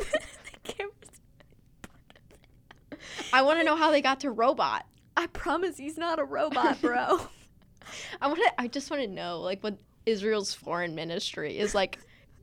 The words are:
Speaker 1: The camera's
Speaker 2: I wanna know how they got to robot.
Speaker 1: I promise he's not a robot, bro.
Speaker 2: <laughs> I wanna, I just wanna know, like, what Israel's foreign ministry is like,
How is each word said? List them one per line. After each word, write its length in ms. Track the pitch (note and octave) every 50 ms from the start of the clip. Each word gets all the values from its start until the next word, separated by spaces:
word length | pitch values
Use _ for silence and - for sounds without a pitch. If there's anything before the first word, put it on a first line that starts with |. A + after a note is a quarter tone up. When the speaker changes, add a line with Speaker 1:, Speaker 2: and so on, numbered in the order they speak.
| B4 - D5+ D#5+ - - - - - - - - _
Speaker 1:
The 80 | - -
camera's 460 | - G4+ G4+ - _ - - - - _ _ - - - - - - _ - - _ - - - - _ _ - - - - - - - - - - _ _ - - _ _ D4 - - - - - - -
Speaker 2:
I 100 | - C4
wanna 220 | C4+ C#4+ D#4 E4 E4
know 120 | D#4+ D4+
how 140 | D#4+ D#4 D#4+
they 100 | D4+ C#4+
got 180 | D4 C4 C4+ C4+
to 100 | - C#4+
robot. 560 | A3 G#3+ A3+ C4 C#4 - D#3+ C3+ A2+ - - - _ _ _ - _
Speaker 1:
I 100 | - E4+ E4+
promise 480 | - - - F4 C#4+ E4+ F#4 F4+ D4
he's 220 | - C4 D4 D#4+ D#4
not 200 | E4+ E4+ D#4+ D#4
a 60 | C#4
robot, 560 | C4+ C#4 - D4 D#4 C#4+ B3+ - - C4 -
bro. 400 | - A#3+ A#3+ B3 B3+ - D4 E4 - - - - - - - - - -
Speaker 2:
<laughs> 480 | - - - - - - - - - -
I 60 | - C#4
wanna, 140 | D4+ E4 A#4 - - -
I 100 | A#3+ A#3
just 220 | - C#4 C4+ -
wanna 160 | D#4 C#4+ B3+
know, 340 | G3+ F#3 - F3 F3 F3 D#3+
like, 220 | E3+ F#3 G3 G3
what 160 | - G#3+ G3+ - - _ _ _ -
Israel's 480 | A3+ A3+ G3 G3 A3 G#3+ G#3 G3 G3 -
foreign 400 | - - - E3 F3 F3 E3+ D#3
ministry 640 | D#3+ D#3+ E3 E3+ E3+ - - - F3+ D#3 D3 - -
is 160 | G#3 G#3 -
like, 240 | G3+ F#3+ F#3+ - - - - - - - _ - -